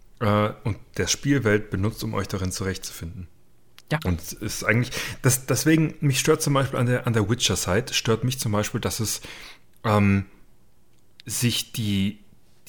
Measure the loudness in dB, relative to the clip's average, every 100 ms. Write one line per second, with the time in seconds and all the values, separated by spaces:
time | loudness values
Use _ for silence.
0 | -20 -2 2 2 2 -2 -4 -6 -8 -4
1 | -2 -2 0 2 4 2 0 -2 -2 -2
2 | -4 -4 -4 -4 -4 -2 -4 -4 -8 -10
3 | -12 -12 -14 -18 -20 -20 -20 -20 -6 -4
4 | -2 -2 -4 -8 -8 -4 0 2 0 -4
5 | -6 -2 0 0 0 0 4 4 2 0
6 | 0 2 2 2 4 2 2 0 2 2
7 | 2 2 2 2 2 0 2 0 0 -2
8 | 0 0 0 -2 -2 0 0 -2 -4 -2
9 | -4 -4 -10 -16 -18 -20 -20 -6 2 4
10 | 6 4 0 -12 -20 -20 -20 -20 -20 -20
11 | -20 -20 -10 -2 0 0 -4 -4 0 2
12 | 0 -2 -14 -20 -20 -20